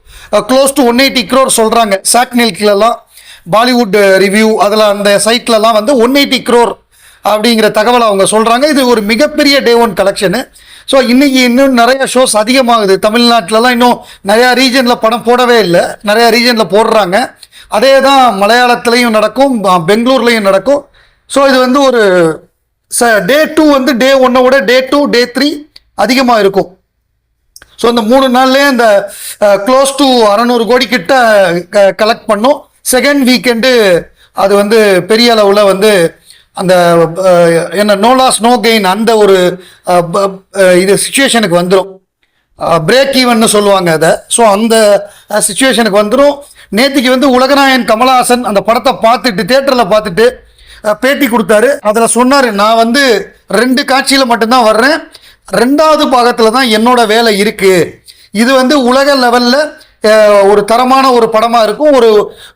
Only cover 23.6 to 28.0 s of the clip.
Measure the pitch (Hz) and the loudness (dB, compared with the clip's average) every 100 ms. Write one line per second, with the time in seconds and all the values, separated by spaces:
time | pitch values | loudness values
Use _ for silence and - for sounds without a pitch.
23.6 | 311 277 262 240 262 269 254 254 254 269 | 2 2 0 -2 0 2 2 2 2 0
24.6 | 196 254 254 285 277 233 240 254 294 294 | 0 0 0 -2 0 -2 -2 -2 -4 -4
25.6 | - _ _ - 202 262 247 226 196 190 | -14 _ _ -6 -2 0 0 0 0 -2
26.6 | 180 _ _ _ _ _ _ _ _ - | -6 _ _ _ _ _ _ _ _ -20
27.6 | _ - 226 233 | _ -6 -4 -2